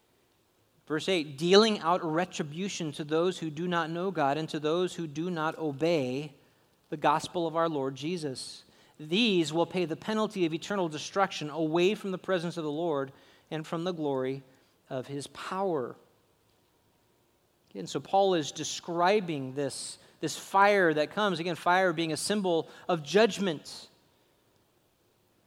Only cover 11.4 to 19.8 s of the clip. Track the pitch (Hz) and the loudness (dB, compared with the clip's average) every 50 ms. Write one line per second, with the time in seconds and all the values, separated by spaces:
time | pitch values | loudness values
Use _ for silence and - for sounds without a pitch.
11.4 | 180 147 139 160 160 156 156 180 175 190 214 214 208 196 185 175 - - 190 175 | -8 -6 -4 -2 -2 2 2 4 4 4 2 0 -2 -6 -6 -6 -2 -2 -2 -2
12.4 | 160 175 147 170 156 151 147 156 175 175 151 139 135 135 - - - - - _ | -2 -4 -4 -4 -4 -4 -4 -2 -2 0 0 0 -2 -4 -8 -14 -20 -20 -20 _
13.4 | _ _ 160 156 156 - 175 165 170 185 180 160 151 143 135 131 131 131 135 135 | _ _ -8 -8 -6 -6 -4 -4 -2 -4 -4 -2 -2 0 0 0 0 -2 -4 -6
14.4 | 135 - _ _ _ _ _ _ _ - 143 131 123 - 143 143 131 - - - | -10 -14 _ _ _ _ _ _ _ -10 -8 -8 -8 -8 -8 -10 -10 -10 -12 -14
15.4 | - - 185 190 202 190 165 139 120 120 - - _ _ _ _ _ _ _ _ | -10 -8 -4 -2 0 0 0 0 -2 -4 -8 -12 _ _ _ _ _ _ _ _
16.4 | _ _ _ _ _ _ _ _ _ _ _ _ _ _ _ _ _ _ _ _ | _ _ _ _ _ _ _ _ _ _ _ _ _ _ _ _ _ _ _ _
17.4 | _ _ _ _ _ _ - 196 175 156 - 147 139 - - 196 196 196 185 165 | _ _ _ _ _ _ -12 -10 -8 -6 -6 -8 -4 0 2 4 4 4 4 2
18.4 | 143 - - 156 147 - - - - - 170 170 175 180 208 220 190 170 160 139 | 0 -2 -6 -8 -8 -8 -8 -8 -8 -6 -2 2 4 4 4 2 0 -2 -4 -6
19.4 | 131 131 131 143 143 135 - - | -6 -6 -6 -4 -4 -4 -6 -8